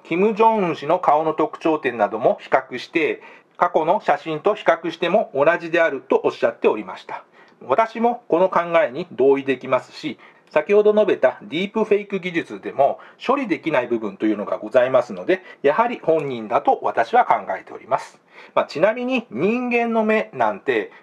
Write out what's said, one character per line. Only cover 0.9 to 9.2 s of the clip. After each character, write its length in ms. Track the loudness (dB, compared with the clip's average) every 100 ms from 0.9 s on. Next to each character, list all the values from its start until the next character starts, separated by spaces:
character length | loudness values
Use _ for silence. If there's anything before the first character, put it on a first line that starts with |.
| 0
顔 240 | 2 2
の 100 | 2
特 240 | 0 -2 0
徴 200 | -2 0
点 180 | -2 0
な 120 | -2
ど 100 | 2
も 180 | 0 0
比 80 | 0
較 280 | -2 -2 -12
し 100 | -6
て、 320 | -2 -2 -2 -8 -20 _ -2
過 160 | 0
去 100 | 2
の 180 | 0 0
写 160 | 0 -2
真 220 | -2 -2
と 160 | 0 0
比 80 |
較 260 | 0 0 -2
し 60 | -6
て 120 | 0
も 220 | 0 0
同 120 | 2 2 2
じ 120 | 0
で 120 | 0
あ 80 | 0
る 120 | -2
と 200 | -2 0
お 60 | 0
っ 20 |
し 140 | 0 -2
ゃ 60 |
っ 80 | 0
て 100 | -2
お 80 | -2
り 80 | -6
ま 100 | -14
し 80 | -14
た。 200 | -16 -16 _ -20 _
私 380 | -4 0 0 0
も 240 | -2 -2 -2
こ 100 | 0
の 100 | 2
考 100 | 0 0 0 0
え 60 |
に 160 | -4 -10
同 260 | 0